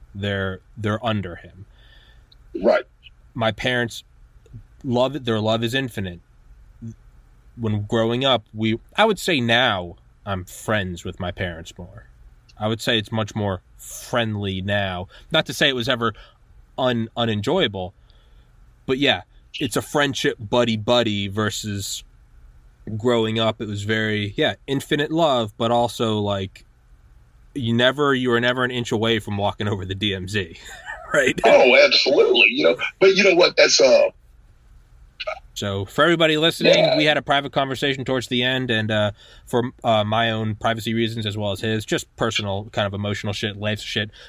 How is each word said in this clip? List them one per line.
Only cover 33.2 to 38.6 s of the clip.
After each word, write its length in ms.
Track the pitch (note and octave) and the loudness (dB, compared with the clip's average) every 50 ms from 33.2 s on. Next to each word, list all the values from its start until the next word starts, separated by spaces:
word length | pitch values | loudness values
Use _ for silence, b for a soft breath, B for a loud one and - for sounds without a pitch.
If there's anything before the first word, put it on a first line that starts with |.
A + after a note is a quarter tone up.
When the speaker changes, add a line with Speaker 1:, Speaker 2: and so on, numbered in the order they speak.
| G3+ | 4
Speaker 2:
know 120 | G3 E3+ | 4 6
what? 200 | E3+ F3 - - - | 6 4 4 6 4
That's, 220 | D3 - - - | 4 4 6 4
uh, 300 | - - - - - - - - _ _ _ - _ _ - _ _ _ - - - _ - - - - _ _ - - - - - - - | 6 6 6 6 4 2 0 -8 _ _ _ -20 _ _ -20 _ _ _ -20 -20 -20 _ -20 -20 -20 -20 _ _ -10 -10 -10 -12 -14 -18 -12
Speaker 1:
So 300 | - A2 G2+ G2 G2 G2+ | -8 -6 -4 -4 -4 -6
for 180 | - - - D3 | -4 0 2 4
everybody 340 | E3+ E3+ E3 E3 D#3 D#3 D3+ | 4 6 4 4 2 4 4
listening, 360 | D#3 E3+ - - - - - | 2 0 0 2 4 4 6
Speaker 2:
Yeah. 200 | - - - - - | 6 6 4 2 4
Speaker 1:
we 60 | D3 | 4
had 120 | D3+ D3+ C#3+ | 4 2 2
a 40 | |
private 300 | A#2+ - C#3+ C#3 C#3+ C#3 | 2 2 0 0 0 0
conversation 540 | - D3 C#3 C3+ C3+ A#2+ - C#3+ C3+ C3+ B2+ | -2 -2 -2 -2 -2 -2 -2 -2 -2 -2 -2
towards 220 | B2 C3 B2+ A#2 - | -2 -2 -2 -2 -2
the 160 | C3 B2 B2 | -2 0 0
end, 280 | B2+ C3 C3 | 0 0 -2